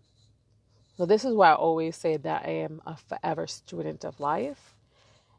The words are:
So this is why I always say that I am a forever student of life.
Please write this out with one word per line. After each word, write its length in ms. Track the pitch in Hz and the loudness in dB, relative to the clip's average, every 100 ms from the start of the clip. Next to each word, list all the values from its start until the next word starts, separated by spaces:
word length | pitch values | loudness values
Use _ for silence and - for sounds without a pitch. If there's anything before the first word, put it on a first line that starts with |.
| _ _ _ _ _ _ _ _ _ - | _ _ _ _ _ _ _ _ _ -4
So 100 | 175 | 2
this 180 | 214 | 2
is 100 | 254 | 2
why 160 | 220 180 | 6 8
I 40 | |
always 420 | 151 160 160 160 165 | 8 4 0 -2 -4
say 200 | 170 156 | -2 -2
that 260 | 160 156 - | -2 -4 -4
I 40 | |
am 300 | 160 160 156 - | -6 -6 -10 -14
a 100 | 165 | -16
forever 500 | - - 170 160 165 | -12 -8 -6 -6 -6
student 580 | - - 170 156 156 | -10 -14 -10 -10 -8
of 160 | 160 151 | -12 -6
life. 540 | 143 170 262 277 - _ _ _ _ _ _ | -4 -2 -4 -10 -20 _ _ _ _ _ _